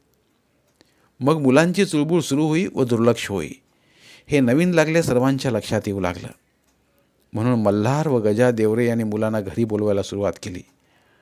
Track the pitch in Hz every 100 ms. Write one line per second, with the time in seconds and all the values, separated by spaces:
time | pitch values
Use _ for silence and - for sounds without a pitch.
0 | _ _ _ _ _ _ _ _ _ _
1 | _ - 131 160 135 135 170 180 190 151
2 | 156 175 - 135 156 156 202 - 127 117
3 | 117 117 - 101 78 - _ _ _ _
4 | - - - 147 120 139 180 165 156 165
5 | 131 123 131 135 135 107 - 110 107 98
6 | 90 92 - - _ _ _ _ _ _
7 | _ _ _ 107 120 120 104 104 110 143
8 | 156 123 104 104 123 113 107 113 117 117
9 | 110 107 110 110 98 101 113 104 104 98
10 | 95 101 98 - - 90 - _ _ _
11 | _ _